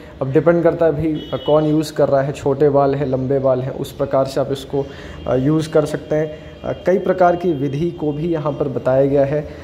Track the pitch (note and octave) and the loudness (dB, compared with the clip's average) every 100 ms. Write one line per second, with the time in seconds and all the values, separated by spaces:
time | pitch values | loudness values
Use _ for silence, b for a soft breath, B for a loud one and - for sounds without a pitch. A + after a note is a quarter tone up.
0 | B - C3+ D#3 E3 E3+ E3 D#3+ E3 D3 | B -8 0 4 4 4 2 4 2 2
1 | D#3+ D3+ - C3 - D3+ D#3 D3+ D#3 - | -2 -4 -6 -4 2 2 4 2 0 0
2 | C#3 C#3 C#3+ C#3 C#3+ C3+ D3+ C#3 C#3 C#3 | 2 2 0 -2 -2 2 4 4 2 0
3 | C3+ C3 C3 C#3 C3 B2+ C3 - C#3 - | -2 -2 0 0 2 0 -2 -6 -8 -6
4 | C#3 C3+ C3+ D3 C3+ C3+ - C#3 C3+ B | -2 0 0 -2 -4 -6 -4 -4 -4 B
5 | B B - C3 C3+ D#3 D#3 D#3 D3+ C#3+ | B B -2 0 2 0 2 0 0 -4
6 | - D3+ D#3 - - - - C3 F3+ F#3+ | -4 -2 -2 -8 -16 -10 -8 -4 0 0
7 | F#3 F#3 F3 F3 F#3 C#3+ C#3+ C#3+ E3+ E3+ | 0 4 2 4 0 -2 -2 -2 -4 -2
8 | D3+ D3 E3+ D#3+ D3 C3+ C#3+ B2+ - C3 | -4 -2 -4 -2 -4 -2 -4 -2 2 2
9 | C#3 C#3+ C3+ D3+ D3+ B | 4 2 2 -2 -6 B